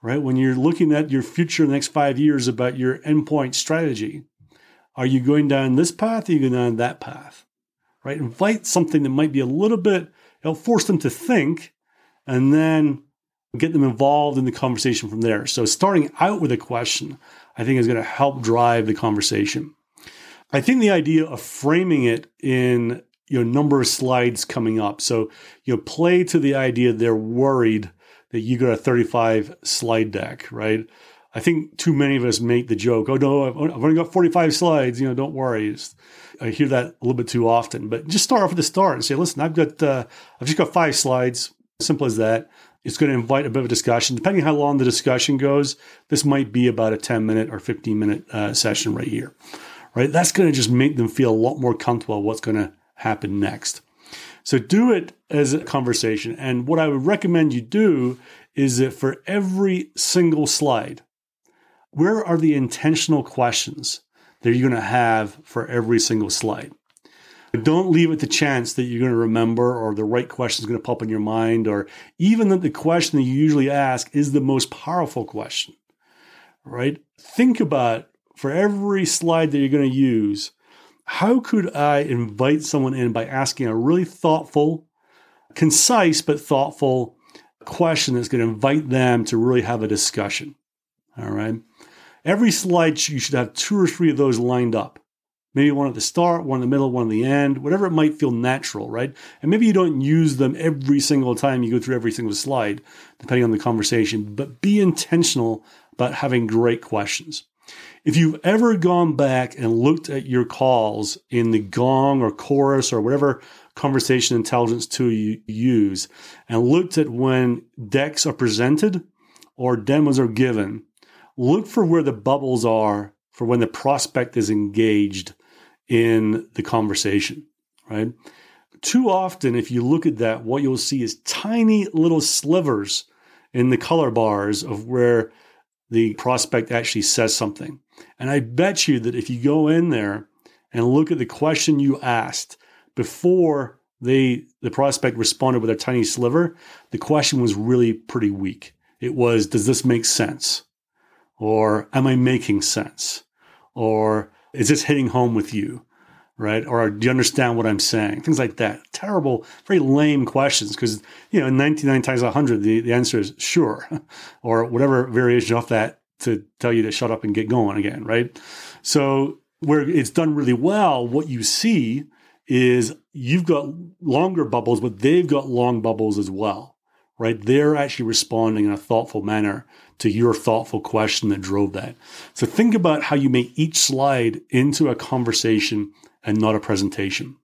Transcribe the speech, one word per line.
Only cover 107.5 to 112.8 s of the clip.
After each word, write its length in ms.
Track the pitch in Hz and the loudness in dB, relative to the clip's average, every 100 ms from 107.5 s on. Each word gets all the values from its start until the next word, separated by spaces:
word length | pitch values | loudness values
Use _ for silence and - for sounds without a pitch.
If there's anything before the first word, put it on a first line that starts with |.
| _ - - - - | _ -20 -20 -20 -6
If 120 | - 156 | 0 4
you've 240 | 160 156 | 2 2
ever 340 | 170 214 233 208 | 0 2 4 2
gone 380 | 175 175 170 | 2 2 2
back 420 | 139 139 131 123 - | 2 0 0 -2 -4
and 200 | 117 113 | -2 2
looked 300 | 127 160 160 | 2 2 -2
at 180 | 139 131 | -8 -2
your 180 | 123 | -2
calls 720 | 120 - 131 123 110 110 104 - _ | -2 0 2 2 0 -2 -8 -10 _
in 200 | 120 113 | -2 2
the 100 | 113 | 0
Gong 640 | 101 101 123 131 139 139 | -2 -2 2 2 2 2
or 100 | 117 | 0
Chorus 600 | - - 139 139 135 | -4 -2 2 2 2